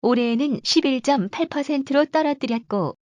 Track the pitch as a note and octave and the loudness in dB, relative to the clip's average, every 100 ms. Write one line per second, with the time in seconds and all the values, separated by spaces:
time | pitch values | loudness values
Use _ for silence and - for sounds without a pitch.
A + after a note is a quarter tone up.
0 | A3+ B3 A#3+ A#3 C#4+ A#3+ - E4+ D4 C4 | 2 2 2 0 0 -2 0 0 2 0
1 | A#3 C#4 G3 - E4 D4+ C#4 C#4+ C4+ C#4 | 0 0 0 -2 -4 -4 -2 -2 0 2
2 | D4+ D#4 D4+ C#4+ B3+ A#3 A#3 G3+ D#3+ - | 2 2 0 -2 -2 -4 -2 -2 -2 -6